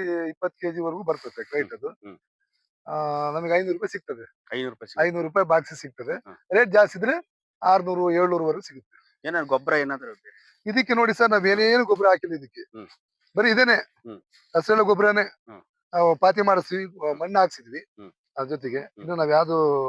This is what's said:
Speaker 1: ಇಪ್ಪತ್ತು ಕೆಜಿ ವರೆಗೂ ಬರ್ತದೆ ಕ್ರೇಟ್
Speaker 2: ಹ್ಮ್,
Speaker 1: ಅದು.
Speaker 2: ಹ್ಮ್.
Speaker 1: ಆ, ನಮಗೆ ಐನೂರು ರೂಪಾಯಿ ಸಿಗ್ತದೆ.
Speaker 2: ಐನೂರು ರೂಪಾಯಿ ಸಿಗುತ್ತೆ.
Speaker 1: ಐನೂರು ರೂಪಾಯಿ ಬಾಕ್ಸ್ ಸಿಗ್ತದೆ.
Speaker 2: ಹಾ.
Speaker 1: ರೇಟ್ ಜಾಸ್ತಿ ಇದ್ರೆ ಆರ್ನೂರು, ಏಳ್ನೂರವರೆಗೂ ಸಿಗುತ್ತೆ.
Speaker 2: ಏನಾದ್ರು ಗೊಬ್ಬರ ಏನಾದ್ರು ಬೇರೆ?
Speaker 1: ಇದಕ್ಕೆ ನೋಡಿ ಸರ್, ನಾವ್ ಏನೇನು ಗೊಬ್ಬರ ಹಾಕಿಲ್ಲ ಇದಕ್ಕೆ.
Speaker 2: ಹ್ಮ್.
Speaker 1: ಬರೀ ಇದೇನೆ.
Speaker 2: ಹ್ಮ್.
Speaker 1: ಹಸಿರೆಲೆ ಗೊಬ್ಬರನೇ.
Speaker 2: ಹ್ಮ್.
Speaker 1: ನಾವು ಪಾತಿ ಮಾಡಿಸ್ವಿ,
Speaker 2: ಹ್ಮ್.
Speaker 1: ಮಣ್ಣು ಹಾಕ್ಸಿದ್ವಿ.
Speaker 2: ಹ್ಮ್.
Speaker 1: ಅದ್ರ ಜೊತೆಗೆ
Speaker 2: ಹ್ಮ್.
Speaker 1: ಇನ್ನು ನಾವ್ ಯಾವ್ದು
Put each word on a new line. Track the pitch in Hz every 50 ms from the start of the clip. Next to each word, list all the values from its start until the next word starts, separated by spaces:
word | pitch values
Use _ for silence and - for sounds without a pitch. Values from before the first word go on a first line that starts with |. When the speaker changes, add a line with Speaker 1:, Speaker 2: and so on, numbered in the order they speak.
| 190 180 175 170 165 160
Speaker 1:
ಇಪ್ಪತ್ತು | 160 _ - 180 - _
ಕೆಜಿ | - 175 165 170
ವರೆಗೂ | 170 165 160 185 208
ಬರ್ತದೆ | 165 160 147 - 123 - - 110
ಕ್ರೇಟ್ | - - 147 143 101
Speaker 2:
ಹ್ಮ್, | - 110
Speaker 1:
ಅದು. | 127 151
Speaker 2:
ಹ್ಮ್. | 170 _ _ 104 95 78 _ _ _ _ _ _ _ _ _ _ _ _ _ -
Speaker 1:
ಆ, | 156 156 151 151 147 147 147 147
ನಮಗೆ | 147 165 170 170 170
ಐನೂರು | 175 190 185 175
ರೂಪಾಯಿ | 175 214 196
ಸಿಗ್ತದೆ. | - 170 _ - 139 117 113 - _ _ _ _ 110
Speaker 2:
ಐನೂರು | 123 127 127
ರೂಪಾಯಿ | 113 _ 117 107
ಸಿಗುತ್ತೆ. | - - 156 175
Speaker 1:
ಐನೂರು | 170 170 170 160
ರೂಪಾಯಿ | 156 196 190
ಬಾಕ್ಸ್ | 165 165 165 151 - 165
ಸಿಗ್ತದೆ. | 147 - 143 _ _ 120 120 165
Speaker 2:
ಹಾ. | 190 _ 98 92 _ _ _ 180
Speaker 1:
ರೇಟ್ | 208 247 214
ಜಾಸ್ತಿ | 175 208 208 190 - 190
ಇದ್ರೆ | 185 220 294 339 349 _ _ _ _ _ _ _ -
ಆರ್ನೂರು, | 185 185 190 180 180 185 175 180 180
ಏಳ್ನೂರವರೆಗೂ | 170 170 180 180 175 170 165 156 156 180
ಸಿಗುತ್ತೆ. | 196 - 139 131 _ _ _ _ _ _ _ _ _ 147
Speaker 2:
ಏನಾದ್ರು | 165 170 156 139
ಗೊಬ್ಬರ | 135 131 135 151 156
ಏನಾದ್ರು | 151 143 139 139 131 131 120 110
ಬೇರೆ? | 101 _ 107 _ _ _ _ _ _ _
Speaker 1:
ಇದಕ್ಕೆ | 208 214 247 247 - 254
ನೋಡಿ | 233 233 226 220
ಸರ್, | - 233 226
ನಾವ್ | 214 208 180 190
ಏನೇನು | 196 208 220 220 233 247 240
ಗೊಬ್ಬರ | - 208 185 196 196
ಹಾಕಿಲ್ಲ | 185 175 - 175 165
ಇದಕ್ಕೆ. | 156 139 120 _ -
Speaker 2:
ಹ್ಮ್. | - _ _ 113 104 90 - _ _ _ _ _ _ _ _
Speaker 1:
ಬರೀ | - 214 240
ಇದೇನೆ. | 220 214 254 240 233
Speaker 2:
ಹ್ಮ್. | - - _ _ _ _ 120 - - _ _ _ _ _ _ _
Speaker 1:
ಹಸಿರೆಲೆ | 165 160 - 214 220 214
ಗೊಬ್ಬರನೇ. | 196 208 185 202 208 208 208
Speaker 2:
ಹ್ಮ್. | 202 202 - _ _ _ 110 98 _ _ _ _ _ _ -
Speaker 1:
ನಾವು | 175 175 170 165
ಪಾತಿ | 147 - 185 190 202
ಮಾಡಿಸ್ವಿ, | 208 202 196 185 165 - 180 185 190
Speaker 2:
ಹ್ಮ್. | 185 170 190 156 151 147 143
Speaker 1:
ಮಣ್ಣು | 165 180 196 202
ಹಾಕ್ಸಿದ್ವಿ. | 190 175 - - 123 113 117 151
Speaker 2:
ಹ್ಮ್. | 165 _ _ _ 101 95 _ _ _ _ _ -
Speaker 1:
ಅದ್ರ | 135 131
ಜೊತೆಗೆ | 151 147 131 131 117 135
Speaker 2:
ಹ್ಮ್. | 143 - _ -
Speaker 1:
ಇನ್ನು | - 156 175
ನಾವ್ | 170 160 151
ಯಾವ್ದು | 151 156 170 156 165 160 156 151 143 139 135